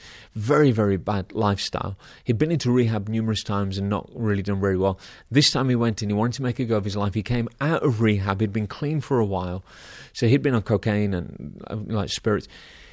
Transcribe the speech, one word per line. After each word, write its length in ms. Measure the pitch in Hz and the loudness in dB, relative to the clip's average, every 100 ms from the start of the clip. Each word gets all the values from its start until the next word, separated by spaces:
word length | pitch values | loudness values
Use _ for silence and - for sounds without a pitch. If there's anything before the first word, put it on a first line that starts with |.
| - - - 110 | -12 -20 -16 -8
very, 360 | 107 143 147 | 0 4 4
very 260 | 110 104 95 | 4 2 2
bad 340 | - 101 95 | 0 -4 -4
lifestyle. 600 | - 104 98 - - 98 98 - - | -2 0 0 -4 -6 -6 -8 -16 -12
He'd 140 | - 113 | -4 0
been 120 | 156 | 2
into 200 | 170 123 | 0 2
rehab 360 | 127 113 110 104 | 2 2 0 -2
numerous 340 | 110 110 104 | -2 0 -2
times 340 | - 101 98 95 | -2 -2 -2 -2
and 100 | 98 | -2
not 200 | 101 - - | -2 -4 -4
really 260 | 110 101 | 0 0
done 160 | 98 98 | 0 0
very 180 | 98 92 | 2 2
well. 220 | 95 95 - - - | 2 0 -10 -20 0
This 220 | 127 147 | 2 2
time 180 | - 131 | 2 2
he 60 | 123 | 2
went 260 | 117 104 | 0 -2
in, 80 | 104 | -2
he 60 | 104 | 0
wanted 180 | 117 120 | 0 -2
to 60 | |
make 140 | 123 120 | -4 -2
a 60 | 120 | 0
go 120 | 110 | 0
of 80 | 101 | 0
his 100 | 101 | -2
life. 180 | 101 | -2
He 100 | 107 | -2
came 260 | 98 120 117 - | -2 -2 -2 -4
out 220 | 143 160 | -2 2
of 180 | 147 110 | 2 2
rehab, 400 | 113 104 98 98 | 4 4 0 0
he'd 120 | 110 | 0
been 140 | 107 104 | -2 -4
clean 340 | - 147 156 | -4 -2 -2
for 180 | - 127 | 0 0
a 60 | 104 | 2
while, 380 | 95 90 90 - - - - - | 0 -2 -6 -10 -20 -20 -20 -18
so 140 | - 117 | 0 4
he'd 140 | 139 | 4
been 120 | 139 120 | 4 0
on 80 | |
cocaine 500 | - 104 113 104 104 | 2 0 2 0 0
and, 480 | 92 - - 73 - - | -2 -6 -10 -14 -14 -10
uh, 80 | 107 - | -10 -4
like, 220 | 107 90 | -4 -4
spirits. 380 | - 113 104 - - - - - | -4 0 -2 -2 -18 -20 -20 -20